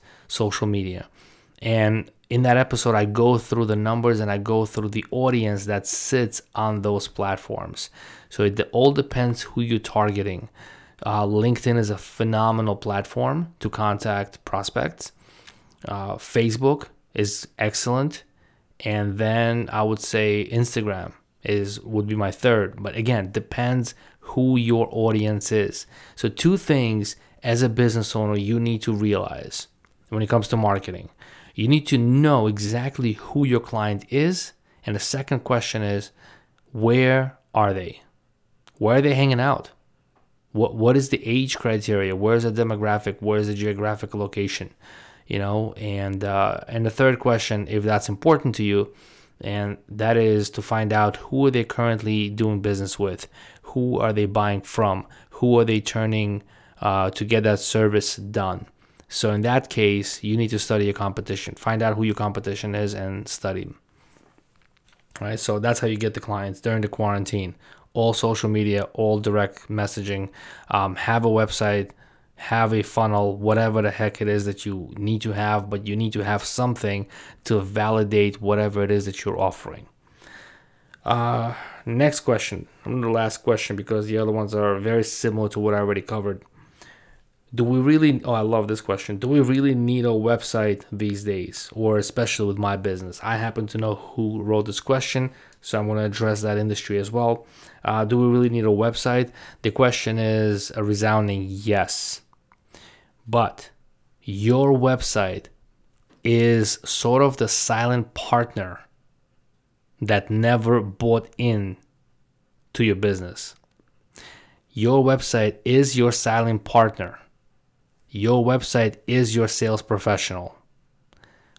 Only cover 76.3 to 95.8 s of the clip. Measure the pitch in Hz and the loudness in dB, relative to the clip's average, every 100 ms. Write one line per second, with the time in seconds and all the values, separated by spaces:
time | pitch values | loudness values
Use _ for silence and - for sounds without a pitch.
76.3 | 104 - - 123 113 104 98 98 - - | -2 -2 -2 -2 -2 -2 -4 -6 -14 -20
77.3 | - - 107 98 104 107 110 104 107 104 | -14 -2 0 0 -2 0 2 2 2 2
78.3 | 98 101 104 104 104 101 104 98 - 101 | 0 0 2 0 0 0 0 0 -6 -6
79.3 | - 95 - - - - _ _ _ - | -2 -2 -4 -12 -14 -18 _ _ _ -20
80.3 | - - - _ _ _ - - 120 120 | -20 -20 -20 _ _ _ -8 -2 0 0
81.3 | 120 117 117 - - 117 117 147 147 - | -2 -4 -6 -14 -14 -4 2 2 2 0
82.3 | 110 - 92 82 _ 110 123 117 113 110 | 0 -2 -8 -12 _ -6 -4 0 0 -2
83.3 | - - 110 - 104 101 107 107 110 110 | -2 0 0 -2 -6 -4 -4 -2 -2 0
84.3 | 107 104 107 104 98 110 117 110 - 117 | -2 -2 0 0 0 0 0 0 -2 -2
85.3 | 107 107 104 107 104 101 101 - 110 101 | 0 -2 0 0 2 0 -2 -4 -6 -4
86.3 | 95 - _ - _ - - _ _ _ | -6 -12 _ -20 _ -20 -20 _ _ _
87.3 | _ _ 117 120 127 135 156 156 127 127 | _ _ -2 0 2 4 6 6 4 0
88.3 | 113 110 113 104 110 - 98 - 101 127 | 0 2 0 0 -4 -2 -4 -4 -6 2
89.3 | 143 123 131 139 123 120 123 120 110 110 | 4 4 4 2 2 2 2 2 2 2
90.3 | 117 - 113 107 101 - 101 104 101 104 | 0 0 0 0 -2 -6 -6 -4 -2 -4
91.3 | 95 90 - - - 110 104 101 - 117 | -4 -6 -10 -12 -2 2 2 0 -2 -2
92.3 | - 101 101 101 98 98 92 92 - 110 | 0 -2 0 -2 -2 -2 -4 -8 -10 -6
93.3 | 113 113 113 107 110 110 104 - - 110 | -4 -4 -4 -6 -4 -4 -4 -6 -4 -4
94.3 | 107 104 107 107 98 - 131 - 131 127 | -2 0 0 0 -4 -2 0 0 -2 -4
95.3 | - - _ - 107 | -8 -20 _ -6 -4